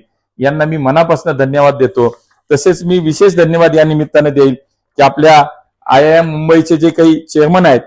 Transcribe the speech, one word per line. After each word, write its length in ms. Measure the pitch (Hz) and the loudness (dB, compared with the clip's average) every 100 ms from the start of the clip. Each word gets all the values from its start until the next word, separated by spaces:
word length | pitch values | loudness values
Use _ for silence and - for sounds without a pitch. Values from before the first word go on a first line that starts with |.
| _ _ _ - | _ _ _ -6
यांना 280 | 131 151 156 | -4 -2 -4
मी 120 | 160 | -4
मनापासून 600 | 131 156 165 160 165 135 | -2 -2 0 -2 -4 -4
धन्यवाद 380 | 135 143 143 127 | -2 0 0 0
देतो. 400 | 127 123 117 - _ _ - | -2 0 -4 -4 _ _ -4
तसेच 320 | 143 190 170 | -2 -2 -2
मी 160 | 175 180 | -2 -2
विशेष 360 | 156 151 196 170 | -2 0 0 2
धन्यवाद 400 | 160 165 165 156 | 0 2 2 2
या 80 | |
निमित्ताने 460 | 156 151 151 151 147 | 0 -2 -2 0 0
देईल 260 | 139 135 127 _ _ _ - | 2 0 0 _ _ _ 0
की 60 | |
आपल्या 440 | 139 139 156 151 147 - _ _ - | 0 2 4 4 2 -6 _ _ -2
आयआयएम 400 | 135 151 165 165 | 0 2 2 0
मुंबईचे 520 | 156 160 165 156 160 | -4 0 0 0 -2
जे 120 | 165 | -2
काही 300 | 160 165 156 | 0 0 0
चेअरमन 460 | - 156 151 185 170 | -2 -2 0 2 2
आहेत, 160 | 123 | 0